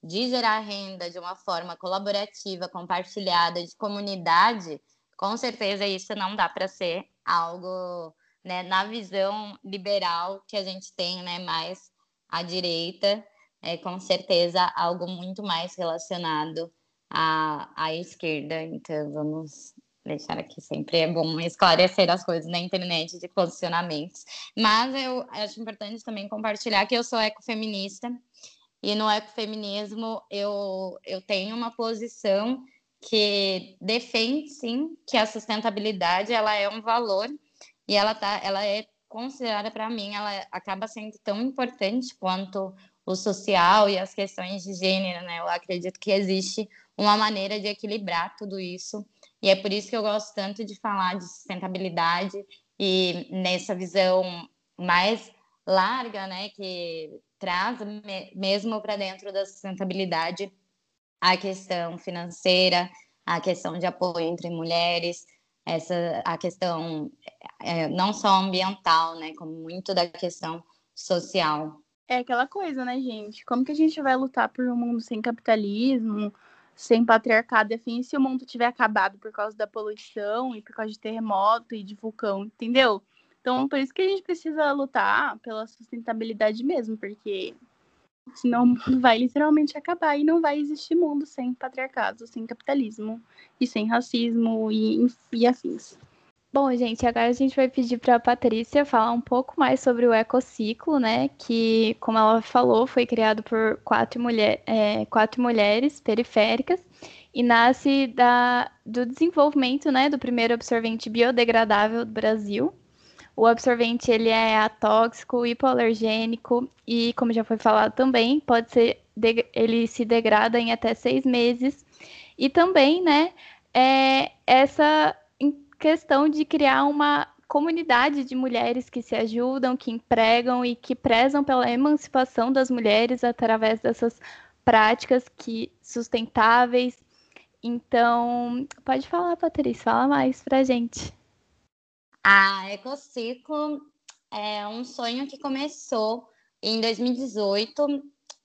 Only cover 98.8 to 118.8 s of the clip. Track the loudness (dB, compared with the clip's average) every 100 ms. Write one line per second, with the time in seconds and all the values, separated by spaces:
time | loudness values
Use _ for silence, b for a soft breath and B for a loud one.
98.8 | 4 4 4 0 0 0 0 0 2 4
99.8 | 2 4 4 4 4 0 -2 -4 -4 -2
100.8 | 0 2 2 2 0 -4 -2 0 4 4
101.8 | 2 0 0 4 6 4 4 4 6 4
102.8 | 4 2 0 2 2 2 -2 0 0 -2
103.8 | 0 0 0 -2 -2 2 2 0 -2 0
104.8 | 2 0 0 2 2 2 0 4 4 4
105.8 | 0 -2 -2 0 2 2 2 2 0 -2
106.8 | _ B B B B -2 4 6 6 4
107.8 | 2 2 0 4 6 6 4 2 -2 _
108.8 | -8 -4 -4 0 0 4 4 4 2 0
109.8 | 2 2 2 0 -2 0 2 0 0 -2
110.8 | 0 -4 -4 2 2 4 4 4 4 4
111.8 | 2 0 -4 -2 0 0 -2 -2 -2 -4
112.8 | _ b b b b 4 4 6 2 2
113.8 | 2 0 2 2 4 4 4 4 2 0
114.8 | 4 4 4 0 -4 -2 0 0 2 4
115.8 | 2 2 0 0 -2 -6 -2 -2 -2 _
116.8 | -4 0 0 0 0 0 0 2 4 4
117.8 | 4 2 2 4 4 2 4 2 4 4